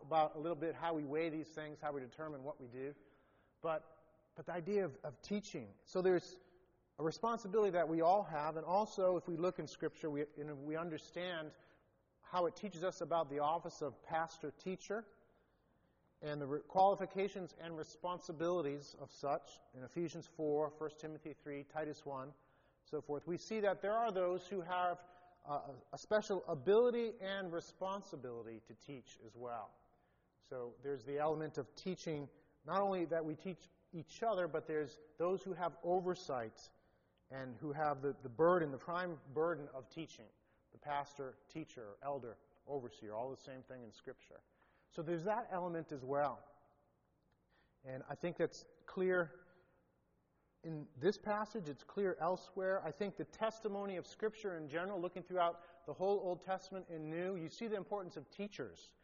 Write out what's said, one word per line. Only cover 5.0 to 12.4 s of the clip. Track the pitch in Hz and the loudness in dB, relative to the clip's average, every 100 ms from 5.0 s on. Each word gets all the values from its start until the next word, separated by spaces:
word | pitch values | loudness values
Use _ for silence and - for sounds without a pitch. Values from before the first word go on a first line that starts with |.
of | 151 - | -8 -10
teaching. | - 202 - - 104 - - | -4 -4 -2 -8 -8 -12 -4
So | 185 | 4
there's | 185 175 - - - - _ _ _ - | 6 6 4 -8 -20 -20 _ _ _ -2
a | |
responsibility | 160 - 226 226 208 214 202 | -2 2 2 0 2 6 6
that | 175 156 | 6 4
we | 165 | 6
all | 165 202 165 | 8 8 6
have, | 156 151 156 | 0 0 -2
and | |
also | 156 190 214 - 185 175 | 2 2 4 4 4 4
if | 180 | 2
we | 160 | 0
look | 180 180 | 0 0
in | 151 | -6
Scripture, | - 156 - 160 | -4 -4 -2 -2
we, | 143 147 - | 0 -2 -4
you | |
know, | 151 | -8
we | 143 147 160 | -6 -4 -2
understand | 175 156 - 175 180 165 156 - - - _ _ _ _ | -2 -4 -6 -6 -4 -4 -6 -12 -20 -20 _ _ _ _
how | - 180 | -2 2